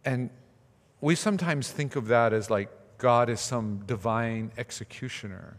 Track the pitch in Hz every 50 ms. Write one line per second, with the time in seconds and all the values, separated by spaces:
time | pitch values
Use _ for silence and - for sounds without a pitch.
0 | _ 135 131 123 127 117 - - _ _ _ _ _ _ _ _ _ _ _ _
1 | - 147 170 - - 214 202 180 175 170 156 143 123 - - - 147 135 - 139
2 | 113 107 120 117 117 113 110 110 101 - 113 98 101 - - - - - - -
3 | 127 123 120 120 120 117 117 104 - - 131 120 110 107 104 98 101 98 117 104
4 | 92 117 110 113 117 113 113 113 110 110 - - 120 - - - 107 _ - -
5 | 131 127 - - - 101 92 92 85 - -